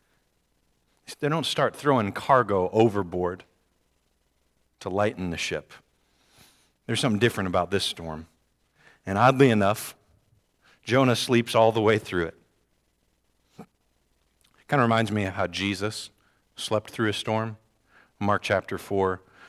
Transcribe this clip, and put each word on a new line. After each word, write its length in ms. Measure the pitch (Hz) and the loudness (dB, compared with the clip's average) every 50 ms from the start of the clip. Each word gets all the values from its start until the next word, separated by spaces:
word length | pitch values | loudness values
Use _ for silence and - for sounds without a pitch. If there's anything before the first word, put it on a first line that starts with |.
| _ _ _ _ _ _ _ _ _ _ _ _ _ _ _ _ _ _ _ _ _ - - - | _ _ _ _ _ _ _ _ _ _ _ _ _ _ _ _ _ _ _ _ _ -18 -10 -6
They 80 | 147 143 | -4 -2
don't 180 | 160 165 131 | -2 -2 -4
start 300 | - - 160 135 110 - | -4 -2 -2 -2 -2 -2
throwing 340 | - 139 147 135 120 101 98 | -2 0 2 2 2 2 0
cargo 580 | - - - - 135 123 113 101 101 92 90 90 | -4 -4 0 4 4 4 4 2 2 0 0 2
overboard 720 | 101 113 117 113 101 101 92 85 90 90 90 87 92 92 - _ _ _ _ _ _ _ _ _ _ _ _ _ _ _ _ _ _ _ _ _ _ _ _ _ _ - | 4 4 4 4 4 0 -4 -4 -4 -4 -4 -4 -6 -8 -16 _ _ _ _ _ _ _ _ _ _ _ _ _ _ _ _ _ _ _ _ _ _ _ _ _ _ -12
to 80 | - 95 | -8 -4
lighten 420 | 92 101 104 107 - 90 92 87 | -2 0 0 0 -2 -4 -6 -6
the 60 | 80 | -6
ship. 360 | - - - 87 76 - - - - _ _ _ _ _ _ _ _ _ _ _ _ - _ _ _ _ _ _ _ _ | -6 -6 -6 -6 -8 -10 -12 -20 -20 _ _ _ _ _ _ _ _ _ _ _ _ -20 _ _ _ _ _ _ _ _
There's 120 | - 117 - | -6 -4 -2
something 220 | - 120 104 98 | 0 0 0 2
different 260 | 120 113 - 104 95 | 0 0 0 0 -4
about 240 | 90 90 90 85 87 | -2 0 -2 -2 0
this 140 | 98 92 - | -2 -2 -2
storm. 420 | - - - 85 80 78 80 85 _ _ _ _ _ _ _ _ _ _ _ _ - _ _ - | -4 -8 -10 -10 -12 -12 -12 -14 _ _ _ _ _ _ _ _ _ _ _ _ -20 _ _ -8
And 100 | 92 98 | -4 2
oddly 340 | 104 120 131 135 127 139 127 | 4 4 6 6 6 6 6
enough, 440 | 110 104 98 101 107 - - - - _ _ _ _ _ _ _ _ _ _ _ _ _ _ _ _ _ | 6 4 2 2 0 -2 -6 -16 -16 _ _ _ _ _ _ _ _ _ _ _ _ _ _ _ _ _
Jonah 320 | - - 120 135 131 127 113 | -4 0 2 4 4 4 2
sleeps 400 | - - - 120 120 117 - - | 0 0 2 2 2 2 2 4
all 160 | 113 113 113 | 4 4 4
the 100 | 107 113 | 4 4
way 200 | 104 110 107 107 | 2 2 2 2
through 260 | - - 90 87 82 | 0 -4 -4 -4 -4
it. 80 | 82 - _ _ _ _ _ _ _ _ _ _ _ _ _ _ _ _ _ _ _ _ _ _ _ _ - - _ _ _ _ _ _ _ _ _ _ _ _ _ _ _ _ _ _ _ _ | -4 -8 _ _ _ _ _ _ _ _ _ _ _ _ _ _ _ _ _ _ _ _ _ _ _ _ -20 -20 _ _ _ _ _ _ _ _ _ _ _ _ _ _ _ _ _ _ _ _
Kinda 160 | - 143 135 | 0 2 2
reminds 300 | 120 113 113 113 113 101 | 4 4 4 2 2 0
me 120 | 107 104 98 | -2 -2 -2
of 80 | 95 92 | -2 -2
how 120 | 101 92 | -4 -4
Jesus 640 | 85 85 87 98 101 98 90 101 110 - - - - _ _ _ _ _ _ _ _ _ | -4 -2 -4 -2 -2 -2 -2 -4 -6 -6 -8 -14 -16 _ _ _ _ _ _ _ _ _
slept 340 | - - - 110 104 - - | -12 -6 -4 -4 -4 -4 -6
through 200 | - - 110 107 | -6 -4 -2 -2
a 20 | |
storm. 460 | 98 - - 110 110 110 110 113 104 - _ _ _ _ _ _ _ - _ _ _ - | -2 -4 -4 -4 -4 -4 -4 -6 -10 -14 _ _ _ _ _ _ _ -20 _ _ _ -4
Mark 240 | 101 101 101 92 | -2 0 0 0
chapter 340 | - - 101 92 - - 101 | 0 0 0 0 -2 -4 -10
four, 460 | 87 - - 101 98 95 92 92 - _ _ _ - - | -10 -8 -4 -2 0 0 0 -2 -6 _ _ _ -20 -20